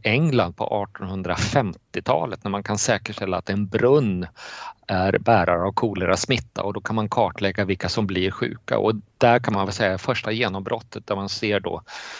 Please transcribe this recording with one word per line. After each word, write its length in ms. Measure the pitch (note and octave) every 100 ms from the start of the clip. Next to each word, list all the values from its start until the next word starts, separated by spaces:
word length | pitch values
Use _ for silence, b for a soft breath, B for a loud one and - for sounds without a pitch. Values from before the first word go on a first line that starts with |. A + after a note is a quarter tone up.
England 540 | A2 A#2 D#3+ C3 F2 E2
på 60 |
artonhundrafemtiotalet, 1800 | - G#2 G2 - F#2+ F#2+ F2+ F2+ G2+ C#3+ A2 - _ F2+ E2 B2 A#2 F#2+
när 80 | G2+
man 120 | G2
kan 140 | G2 G#2
säkerställa 600 | - G#2+ - G#2 F#2+ F2+
att 120 | -
en 180 | G2+ G2+
brunn 600 | A2 A#2+ D3 A#2 F2+ F2+ - B B B B -
är 300 | F#2+ F#2+ -
bärare 460 | - A2+ F2 E2+
av 80 | F#2+
kolerasmitta 920 | G2 A#2 F#2+ F2+ F#2 - B2+ - -
och 100 | F#2+
då 80 | G#2
kan 140 | - A2
man 140 | G#2+
kartlägga 560 | - G2+ - G2 F#2 F#2+
vilka 240 | F#2+ F#2+
som 180 | - G#2
blir 240 | F#2 F#2
sjuka 460 | - A#2+ A#2 - A#2
och 160 | G2+ A2+ - -
där 220 | A#2+ B2
kan 140 | A#2+
man 120 | G#2 F#2+
väl 80 |
säga 240 | - G#2 F#2
första 340 | - B2 -
genombrottet 760 | A2+ A#2 F#2+ G2 A2+ - - -
där 80 | G2+
man 140 | G2
ser 300 | - A2 G2+
då, 220 | F#2 E2+ - B B B